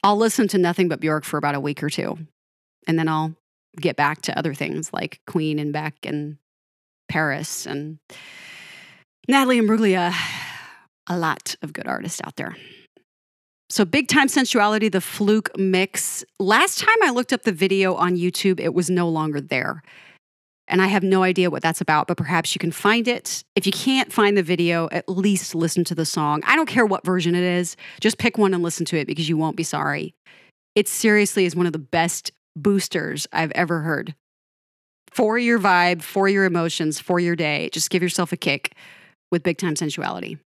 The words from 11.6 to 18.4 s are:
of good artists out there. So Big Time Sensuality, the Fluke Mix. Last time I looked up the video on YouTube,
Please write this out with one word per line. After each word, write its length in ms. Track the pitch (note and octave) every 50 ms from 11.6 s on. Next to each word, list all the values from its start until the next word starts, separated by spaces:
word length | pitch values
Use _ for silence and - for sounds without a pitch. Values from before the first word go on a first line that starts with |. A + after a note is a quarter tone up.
of 120 | - D3 D#3
good 140 | - -
artists 320 | - C2 - - E3+ - - -
out 100 | - -
there. 200 | - - E3+ E3+ - - - - - _ _ _ _ _ _ _ _ _ _ _ _ _ _ _ _ _ _
So 160 | - - G3+
Big 220 | E3 D#3+ D4 C4+
Time 200 | - - D4 C#4
Sensuality, 600 | C#4 - D4 B3+ - - A#3 G3+ G#3 G#3+ G#3+ G#3+ G#3+
the 120 | F3+ G3
Fluke 540 | - - - - G#3 G3+ G#3+ A3 - - -
Mix. 680 | G3 G3 F#3+ F#3 F#3 F#3+ F#3+ - - - - - - - _ _ _
Last 400 | G3+ F#3 G#3+ B3 E4+ G4 - -
time 160 | - - A4+ A#4 G#4
I 80 | D4+
looked 220 | B3 A#3+ B3+ - C4
up 100 | - -
the 80 | A3+
video 440 | F#3 D3+ F#3+ F#3+ G3 F#3+ F#3+ F#3 F#3
on 200 | - F3 F3+ F3+
YouTube, 440 | F3 E3+ F3+ F3 -